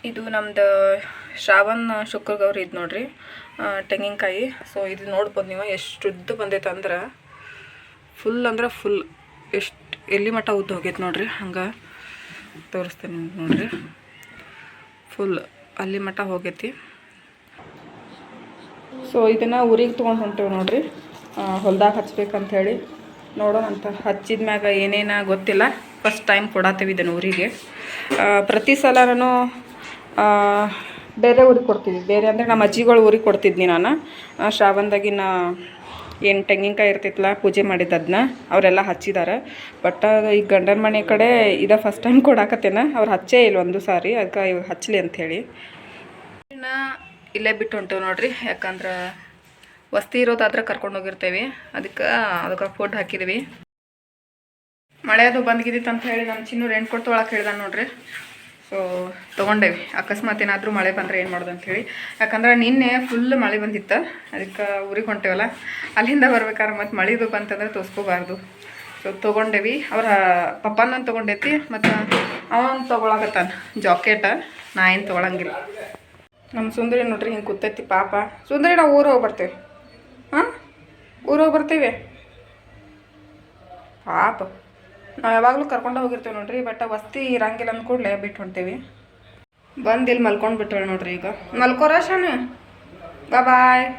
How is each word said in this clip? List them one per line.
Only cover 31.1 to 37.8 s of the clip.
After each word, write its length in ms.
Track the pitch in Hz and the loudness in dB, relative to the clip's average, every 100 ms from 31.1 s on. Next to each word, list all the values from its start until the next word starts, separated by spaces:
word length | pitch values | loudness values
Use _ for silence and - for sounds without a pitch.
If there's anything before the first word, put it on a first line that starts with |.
| - | 2
ಬೇರೆ 240 | 240 240 | 6 8
ಊರಿಗೆ 240 | 262 247 247 | 8 8 4
ಕೊಡ್ತೀವಿ, 400 | 202 202 180 180 | -2 -2 -4 2
ಬೇರೆ 200 | 208 220 | 2 4
ಅಂದ್ರೆ 220 | 220 233 | 2 2
ನಮ್ಮ 160 | 220 | 4
ಅಜ್ಜಿಗಳ 340 | 208 226 240 233 | 4 4 6 8
ಊರಿಗೆ 240 | 214 220 | 8 6
ಕೊಡ್ತಿದ್ನಿ 440 | 220 196 202 180 180 | 4 4 2 4 2
ನಾನು. 420 | 170 202 311 - - - - | 4 2 0 -4 -18 -18 -2
ಆ, 60 | 214 | -2
ಶ್ರಾವಣದಾಗಿನ 720 | 214 202 196 208 202 202 202 190 185 175 180 - - - - - - | 4 4 4 2 0 0 -2 0 0 -2 -4 -12 -18 -18 -16 -16 0
ಏನು 200 | 202 196 | 2 2
ತೆಂಗಿನಕಾಯಿ 480 | 196 196 202 208 208 | 2 0 0 2 2
ಇರ್ತಿತ್ತಲ್ಲ 420 | 196 196 196 190 | 2 -4 0 0
ಪೂಜೆ 300 | 202 202 190 | 2 2 2
ಮಾಡಿದ್ದದನ್ನ 520 | 196 180 | 2 0